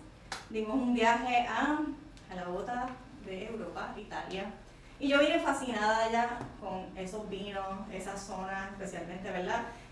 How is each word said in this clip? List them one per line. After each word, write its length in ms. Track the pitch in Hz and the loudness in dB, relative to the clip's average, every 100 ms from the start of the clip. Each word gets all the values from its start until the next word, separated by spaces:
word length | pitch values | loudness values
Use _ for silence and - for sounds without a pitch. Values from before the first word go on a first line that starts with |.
| - - - - - | -14 -20 -14 -12 -6
dimos 280 | 220 214 262 | -4 0 2
un 180 | 247 | 4
viaje 520 | 240 226 240 247 240 240 | 6 6 6 4 4 4
a, 320 | 226 285 302 302 - - - - | 2 2 2 0 -4 -12 -18 -10
a 40 | |
la 100 | 180 | -8
bota 420 | 180 185 208 240 254 254 - - 190 | -4 -4 -2 -2 -4 -6 -14 -14 -10
de 220 | 190 214 | -8 -6
Europa, 440 | 233 170 - - - | -6 -6 -6 -8 -8
Italia. 520 | 214 156 - 190 214 - - - - - | -8 -8 -6 -4 -6 -8 -16 -20 -18 -2
Y 100 | 277 | 6
yo 100 | 285 | 8
vine 220 | 302 330 | 8 6
fascinada 720 | 285 277 254 220 214 220 226 | 4 2 0 2 4 6 6
ya 280 | 233 240 - - - | 4 4 0 -8 -8
con 380 | 202 185 175 185 | -6 -6 -6 -6
esos 320 | 185 214 202 | -6 -6 -6
vinos, 380 | 196 202 196 190 196 214 | -6 -6 -4 -4 -4 -6
esa 240 | 185 190 196 | -6 -6 -6
zona 540 | 202 185 190 190 196 | -6 -6 -4 -4 -6
especialmente, 580 | 202 185 170 170 185 196 | -6 -6 -6 -6 -6 -4
¿verdad? 340 | 180 185 233 240 - - | -2 0 0 -2 -8 -16